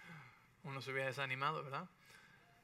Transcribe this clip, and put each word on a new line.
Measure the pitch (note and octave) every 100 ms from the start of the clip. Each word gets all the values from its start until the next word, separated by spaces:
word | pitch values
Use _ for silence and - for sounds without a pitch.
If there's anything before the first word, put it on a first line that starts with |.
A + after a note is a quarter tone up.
| - D#3+ C3 - - - D#3
Uno | C3+
se | B2+
hubiera | C3 C3+
desanimado, | B2+ C3+ C3 C#3 D#3
¿verdad? | C#3+ C3+ F3+ - - - - - - -